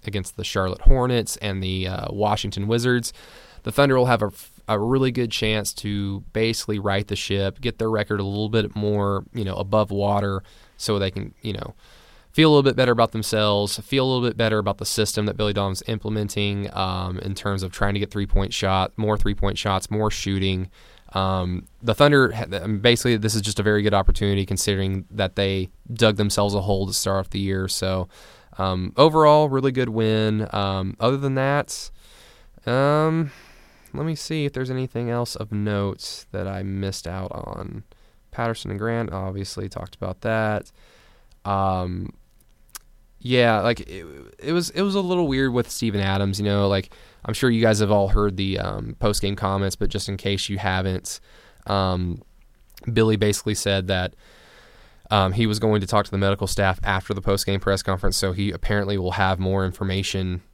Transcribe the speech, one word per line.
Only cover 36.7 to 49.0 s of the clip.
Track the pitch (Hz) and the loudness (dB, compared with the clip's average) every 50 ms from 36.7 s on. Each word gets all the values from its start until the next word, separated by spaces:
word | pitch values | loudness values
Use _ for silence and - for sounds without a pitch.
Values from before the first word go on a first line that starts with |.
| 95 98 98 95 95 - - 85 | -6 -4 -4 -6 -6 -8 -8 -10
out | 90 95 92 - - | -8 -8 -8 -10 -10
on. | - - - - - 98 - - 104 - - - - - _ _ _ _ _ | -10 -10 -10 -10 -10 -12 -12 -12 -14 -16 -18 -20 -20 -20 _ _ _ _ _
Patterson | - - 120 117 113 - - - | -8 -4 -4 -4 -4 -4 -6 -8
and | 101 101 | -6 -4
Grant, | 107 117 117 117 113 - | -4 -2 -2 -2 -4 -4
obviously, | - 95 95 95 95 98 98 - - 98 101 92 | -6 -6 -6 -6 -6 -6 -8 -8 -8 -8 -10 -10
talked | - - 85 - - | -10 -10 -12 -12 -12
about | - - 95 95 - | -10 -8 -8 -8 -6
that. | - 110 113 110 110 107 107 98 - - - _ - - - - _ - _ _ _ _ - - - | -4 -2 -2 0 0 -2 -2 -4 -6 -10 -16 _ -20 -20 -20 -20 _ -20 _ _ _ _ -20 -10 -6
Um, | 101 98 98 98 95 92 92 90 90 90 92 92 - - - - _ _ _ _ _ _ _ _ _ - - - _ - _ _ _ _ - | -4 -2 0 0 0 0 -2 -2 -4 -6 -6 -8 -10 -12 -16 -20 _ _ _ _ _ _ _ _ _ -20 -20 -20 _ -20 _ _ _ _ -12
yeah, | - 123 127 123 120 117 110 104 | -4 2 4 4 6 6 4 4
like, | 95 120 117 - | 2 2 0 -2
it, | - - 90 95 82 78 69 69 62 - - - | -6 -12 -14 -14 -14 -16 -18 -18 -20 -20 -20 -10
it | - 139 165 | -6 -2 -2
was, | 175 170 - | -2 -2 -2
it | - 165 | -2 -2
was | 196 202 190 | -2 0 0
a | 202 | -2
little | 190 180 185 180 170 143 | -2 0 0 0 0 2
weird | 131 131 135 131 | 2 2 2 2
with | 120 123 117 - | 2 0 0 -2
Steven | - - 117 113 101 101 | -4 -4 -2 -2 0 0
Adams, | 98 98 98 98 101 98 95 101 | 0 0 0 0 0 0 -2 0
you | 104 | 0
know, | 101 101 101 101 98 | 0 2 2 2 2
like, | 101 98 92 - - - - - - - - | 2 0 -2 -4 -10 -20 -20 -20 -20 -12 -8
I'm | - 110 | -8 -2
sure | - 135 127 | 2 2 2
you | 117 113 | 4 4
guys | 117 110 107 104 | 4 4 4 4
have | 107 98 | 4 4
all | 104 101 98 98 | 4 4 4 4
heard | 101 104 104 101 92 92 | 4 4 4 2 0 -2
the, | 98 98 95 98 | -2 -2 -2 -2
um, | 98 98 101 101 107 110 113 | -4 -4 -6 -6 -8 -10 -6
post-game | - | -2